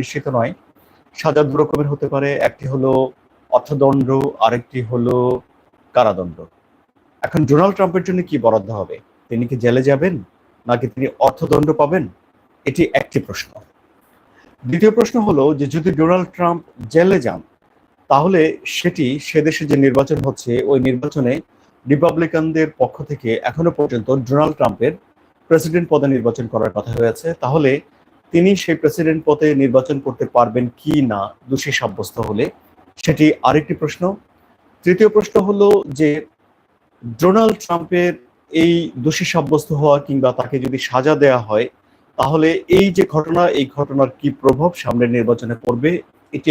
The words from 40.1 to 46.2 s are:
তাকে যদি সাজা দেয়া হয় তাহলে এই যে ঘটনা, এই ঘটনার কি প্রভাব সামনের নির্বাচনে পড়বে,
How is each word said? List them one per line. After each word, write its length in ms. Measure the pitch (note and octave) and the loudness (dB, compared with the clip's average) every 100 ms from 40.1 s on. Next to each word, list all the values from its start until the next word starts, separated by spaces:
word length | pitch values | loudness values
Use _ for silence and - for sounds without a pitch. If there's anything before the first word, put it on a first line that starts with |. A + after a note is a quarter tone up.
| C#3 B2+ B2 | 0 0 -2
তাকে 160 | B2 C#3 | -4 -4
যদি 140 | C3 B2+ - | -2 -2 -2
সাজা 260 | B2+ C#3 D3+ | 0 2 4
দেয়া 180 | C#3 B2+ A2 | 4 2 0
হয় 180 | G#2+ B2 _ _ _ _ - | -2 -2 _ _ _ _ -4
তাহলে 300 | - D#3+ D#3+ E3 - F#3 | 0 2 2 0 2 2
এই 80 | G3 F3 | 4 2
যে 80 | - | 0
ঘটনা, 280 | D#3 D#3 F3 F3 - | 0 -2 2 2 2
এই 80 | C3 - | -2 -4
ঘটনার 340 | C#3+ C#3 C3 - | -4 0 0 0
কি 100 | C#3+ - | -6 0
প্রভাব 280 | C3 B2+ E3+ E3+ | 0 2 0 -2
সামনের 280 | B2 A#2+ A#2+ A#2+ | -4 0 0 0
নির্বাচনে 380 | A2+ A#2 A#2 A#2 | 0 -2 -2 -8
পড়বে, 260 | - A#2+ D3 F3 - _ | -4 -2 0 -2 -6 _